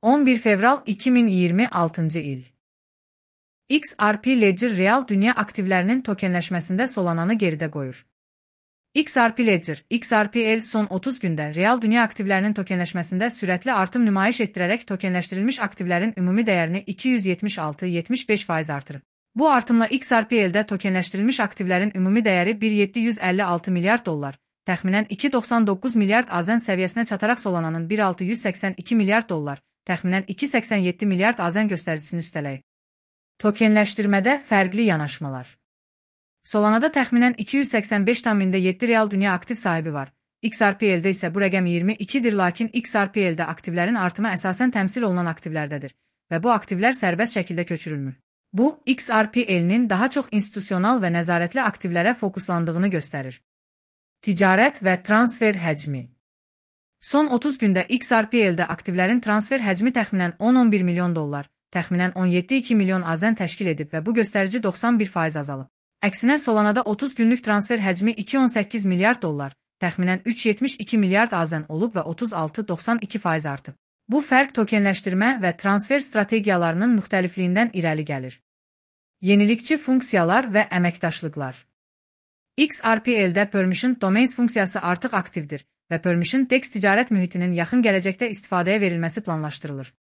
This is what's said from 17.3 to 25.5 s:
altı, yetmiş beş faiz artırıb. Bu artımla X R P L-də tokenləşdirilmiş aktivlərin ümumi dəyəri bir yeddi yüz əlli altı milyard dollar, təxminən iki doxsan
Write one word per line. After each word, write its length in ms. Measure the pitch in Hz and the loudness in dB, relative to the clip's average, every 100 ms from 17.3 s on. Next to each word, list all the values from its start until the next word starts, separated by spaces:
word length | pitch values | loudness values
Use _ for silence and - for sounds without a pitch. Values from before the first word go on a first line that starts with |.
| 175 208 190 | -2 -4 -4
altı, 260 | 156 147 180 | -6 -6 -4
yetmiş 440 | 170 170 254 - | -4 -2 -4 -2
beş 160 | 208 - | -2 0
faiz 240 | 165 156 | -4 -2
artırıb. 320 | 143 - 139 _ _ _ 220 | -6 -8 -16 _ _ _ 0
Bu 160 | 311 | 2
artımla 360 | 262 240 233 220 | 2 4 2 2
X 240 | 262 - | -2 0
R 160 | 233 220 | 0 2
P 200 | 233 196 | 0 2
L-də 160 | 190 214 | 0 -2
tokenləşdirilmiş 800 | 196 202 185 180 190 214 269 208 | -4 -2 -2 -2 -2 -2 0 -2
aktivlərin 480 | - 185 180 208 | -4 -2 0 0
ümumi 320 | 190 185 214 220 | 0 2 2 2
dəyəri 360 | 185 180 214 | 2 0 0
bir 100 | 220 | 0
yeddi 280 | 208 196 233 | 2 0 0
yüz 180 | 226 214 | -2 0
əlli 260 | 185 185 | 0 0
altı 280 | 196 170 170 | 0 -2 0
milyard 340 | 180 175 233 208 | 0 2 0 0
dollar, 320 | 156 139 139 _ _ - | -6 -6 -10 _ _ -6
təxminən 420 | 175 185 202 214 | -2 0 0 -2
iki 220 | 196 277 | -2 0
doxsan 340 | 262 226 | 0 0